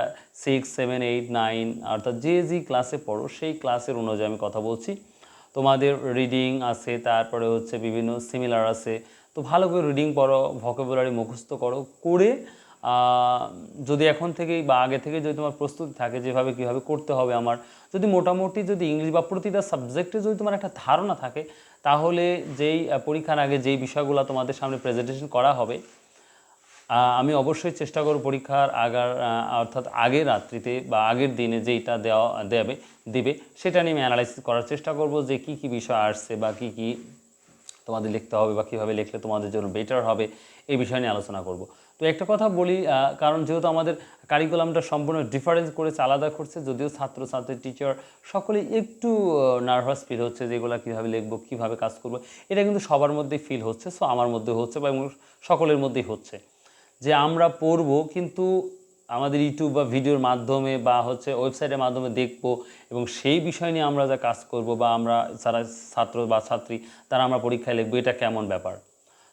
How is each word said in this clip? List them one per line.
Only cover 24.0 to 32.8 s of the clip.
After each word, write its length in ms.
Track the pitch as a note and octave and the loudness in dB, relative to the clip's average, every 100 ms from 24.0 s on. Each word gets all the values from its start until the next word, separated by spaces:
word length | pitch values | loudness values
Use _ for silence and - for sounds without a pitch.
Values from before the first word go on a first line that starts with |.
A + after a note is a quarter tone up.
| C#3+ C#3+ | 0 2
তোমাদের 300 | C3+ C3 B2+ | 0 -2 -2
সামনে 220 | C3+ C3+ C3 | -4 -4 -4
প্রেজেন্টেশন 500 | C3 A#2 B2 C3+ C#3+ | -2 -2 -2 -6 -2
করা 260 | B2 C3+ | 2 4
হবে, 280 | C3 A2 B2 - - _ _ _ _ _ _ _ - - | 4 0 -4 -10 -20 _ _ _ _ _ _ _ -20 0
আহ, 300 | B2 B2 B2 | 4 4 4
আমি 160 | C3+ | 2
অবশ্যই 360 | D3 C3+ D#3 F3 | 2 2 -2 -4
চেষ্টা 320 | E3+ D3 D#3 | -6 -4 -2
করব 180 | D3+ D3 | 0 0
পরীক্ষার 460 | C3+ C3+ C3+ C#3 C#3 | 0 -4 0 2 2
আগার, 520 | A#2+ A#2+ A#2+ B2 B2+ | 2 0 2 0 0
আহ, 320 | A#2+ A2+ A2+ | -2 -2 0
অর্থাৎ 320 | A#2+ A#2 C3 B2 | -2 -2 -4 -6
আগের 340 | A#2+ A#2+ C#3+ C#3+ | 2 4 4 2
রাত্রিতে 540 | G#2 - A#2 B2 B2 G2 | 0 -2 -8 -4 -4 0
বা 200 | A2 A2 | 2 4
আগের 280 | B2 C3+ A#2+ | 2 0 0
দিনে 240 | A#2 A#2 | 0 0
যেইটা 380 | A2+ A#2+ A#2 A#2 | 0 -2 -2 -2
দেওয়া, 460 | A2 A2 A#2 G#2 | 2 2 2 0
দেবে, 320 | G#2 A#2 A2 C3+ | -2 0 0 -6